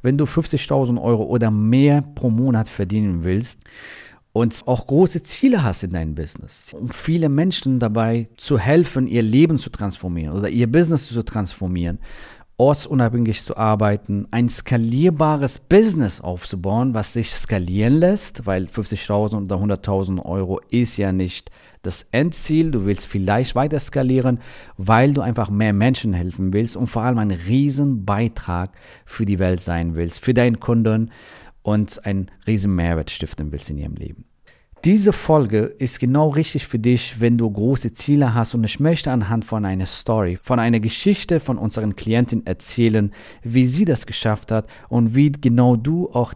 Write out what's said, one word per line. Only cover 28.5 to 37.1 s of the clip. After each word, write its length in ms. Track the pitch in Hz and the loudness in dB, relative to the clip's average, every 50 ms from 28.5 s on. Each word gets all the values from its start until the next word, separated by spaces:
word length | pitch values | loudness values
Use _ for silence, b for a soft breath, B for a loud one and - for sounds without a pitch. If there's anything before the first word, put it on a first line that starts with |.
| 87 87 92 98 - B B B B B B | -4 -4 -4 -6 -10 B B B B B B
für 200 | - - - 110 | -18 -6 -4 -2
die 140 | 98 101 87 | 0 0 2
Welt 200 | 95 90 92 85 | 2 0 0 -2
sein 360 | - 87 85 82 85 85 82 | -2 -4 -2 -2 -2 -2 -2
willst, 280 | 82 85 85 - - - | -2 -4 -4 -6 -4 -2
für 120 | - 120 | 0 2
deinen 240 | 120 120 123 117 - | 4 4 2 0 0
Kunden 500 | - - 120 117 110 110 110 110 113 113 B B B B B B B B B _ _ | -2 0 0 2 2 2 2 0 -2 -4 B B B B B B B B B _ _
und 420 | 104 104 107 104 - - - - | -2 0 0 0 -2 -6 -10 -6
einen 240 | 104 98 98 92 - - _ _ | -4 -4 -4 -4 -6 -12 _ _
riesen 300 | - 110 104 95 101 95 | -2 -2 0 0 0 0
Mehrwert 340 | 87 85 85 85 80 78 - | 2 0 0 0 -2 -4 -6
stiften 420 | - - 82 76 - - 76 76 | -8 -8 -8 -8 -8 -8 -8 -8
willst 200 | 73 71 - - | -8 -10 -8 -8
in 80 | 76 71 | -8 -8
ihrem 160 | 73 71 71 | -8 -10 -10
Leben. 300 | - - - - - - _ _ _ b b b b b b b _ - | -10 -12 -14 -14 -16 -20 _ _ _ b b b b b b b _ 2
Diese 300 | 165 202 220 196 214 - | 4 4 6 4 4 2
Folge 460 | - - - 156 156 135 101 110 107 | 2 0 2 4 4 4 2 2 0
ist 400 | 110 - - - 135 123 - - | 0 0 -4 -6 -6 -6 -4 -2
genau 300 | 131 123 131 147 156 156 | 0 2 2 4 2 2
richtig 360 | 139 151 160 - - 143 - | 2 0 -2 0 -4 -6 -6
für 140 | - - 117 | -4 -4 0
dich, 420 | 110 123 123 120 - - | 2 2 2 2 0 -6